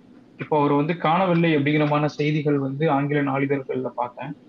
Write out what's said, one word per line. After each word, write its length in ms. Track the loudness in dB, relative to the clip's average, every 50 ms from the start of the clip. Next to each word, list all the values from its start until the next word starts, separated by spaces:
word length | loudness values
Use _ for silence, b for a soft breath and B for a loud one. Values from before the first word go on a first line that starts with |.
| -20 -20 -20 -20 -20 -20 -14 -14
இப்போ 200 | -4 -2 0 2
அவர் 140 | 2 2
வந்து 240 | 2 2 2 0 -2
காணவில்லை 600 | -2 0 0 2 2 2 2 2 2 4 4 2
அப்படிங்கிறமான 500 | 2 2 2 2 2 2 2 2 0 0
செய்திகள் 520 | -2 -2 -2 -2 0 0 0 0 0 0 0
வந்து 320 | -2 -4 -2 -2 0 0
ஆங்கில 320 | 2 0 0 0 0 0
நாளிதழ்கள்ல 680 | 0 0 0 -2 0 0 -2 -4 -4 -4 -6 -4 -6 -6
பார்த்தேன். 480 | -6 -6 -6 -6 -8 -12 -12 -12 -14 -16 -18